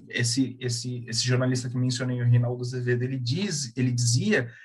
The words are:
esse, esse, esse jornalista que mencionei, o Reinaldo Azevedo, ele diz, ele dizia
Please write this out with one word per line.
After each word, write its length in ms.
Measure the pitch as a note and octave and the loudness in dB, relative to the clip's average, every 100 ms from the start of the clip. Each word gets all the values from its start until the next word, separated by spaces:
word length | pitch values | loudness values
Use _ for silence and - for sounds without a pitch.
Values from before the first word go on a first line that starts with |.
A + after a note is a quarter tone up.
| - | -4
esse, 460 | - A#2 C3+ B2 - | -2 0 2 0 -2
esse, 440 | B2 A#2 B2+ B2 A#2 | -4 -4 -4 -8 -6
esse 180 | G#2+ B2 | -2 2
jornalista 440 | B2+ B2+ B2 B2+ | 2 2 0 -2
que 80 | B2+ | -2
mencionei, 440 | B2+ B2 B2+ B2 | 0 0 -2 0
o 40 | A#2+ | 4
Reinaldo 360 | A#2+ A#2+ B2 | 4 4 -2
Azevedo, 420 | B2 B2+ B2 A#2+ | -6 -4 0 0
ele 140 | B2+ C3+ | 0 -2
diz, 580 | A#2+ D#3+ G3+ D3 C3 C3+ | -2 -2 -2 -4 -4 -2
ele 160 | B2+ | 0
dizia 600 | A#2+ A#2 B2 G#3 E3 A#2+ - | 2 2 2 4 2 0 -8